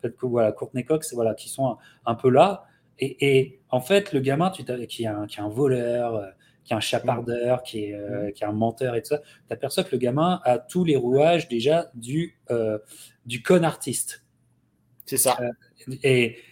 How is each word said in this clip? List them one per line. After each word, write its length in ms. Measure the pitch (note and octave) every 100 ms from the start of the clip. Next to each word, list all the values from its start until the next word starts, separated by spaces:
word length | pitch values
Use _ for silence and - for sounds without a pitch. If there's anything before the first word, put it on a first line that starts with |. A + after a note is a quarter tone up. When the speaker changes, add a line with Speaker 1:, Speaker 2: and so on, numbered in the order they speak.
Speaker 1:
Peut-être 140 | A#2 -
que, 100 | B2+
voilà, 260 | A#2+ A2
Courtney 320 | G#2+ B2 B2+
Cox, 300 | B2 D#3 -
voilà, 180 | A#2+ A2+
qui 140 | G#2+ -
sont 180 | - C3
un, 120 | A2 - _
un 100 | A#2 A2+
peu 120 | B2+
là. 380 | B2+ F#3 G3 - _ _ -
Et, 400 | C3+ - C#3 C3+
et 220 | C3 - _
en 100 | B2+
fait, 320 | - G3+ G3+
le 80 | C#3
gamin, 300 | C3 C#3+ F#3
tu 120 | F3+
t'as, 220 | B2 B2+
qui 200 | A2+ -
est 20 | A2
un, 200 | G#2 G#2
qui 120 | -
est 40 |
un 60 | G#2
voleur, 680 | A2 C#3+ B2+ A#2+ A#2+ A#2+ A2
euh, 100 | F#2+ - _ _
qui 100 | -
est 20 | A2
un 40 |
chapardeur, 800 | - B2 B2 A#2+ A#2+ A#2+ A#2+ B2
Speaker 2:
Mm. 20 |
Speaker 1:
qui 200 | - A2 G#2
est, 80 |
euh, 340 | G#2 G#2 G2+ G#2
Speaker 2:
Mm. 40 |
Speaker 1:
qui 120 | G2+
est 20 | G#2
un 60 |
menteur 420 | G#2+ A2+ A2+ B2+
et 60 | A#2
tout 60 | -
ça, 140 | D3 - - -
t'aperçois 360 | A#2 C3+ -
que 80 | F#3
le 60 | B2
gamin 440 | B2 C#3 E3+ F3
a 140 | B2+ B2
tous 260 | - F3+
les 120 | E3+ C3+
rouages 520 | A#2+ C3+ D#3 E3+ -
déjà 420 | A#2 B2+ E3 E3
du, 420 | B2 A#2 D3+ E3+ - -
euh, 280 | A#2+ A2 G#2+ - - - _
du 180 | A#2+ A#2+
con 200 | - F3+
artiste. 600 | D#3+ - - A2+ - - _ _ _ _ _ _ _ - -
Speaker 2:
C'est 100 | C3
ça. 220 | - -
Speaker 1:
Euh, 100 | A#2+ A#2+ _ _ - B2+
et, 340 | C#3 B2+ A#2 - -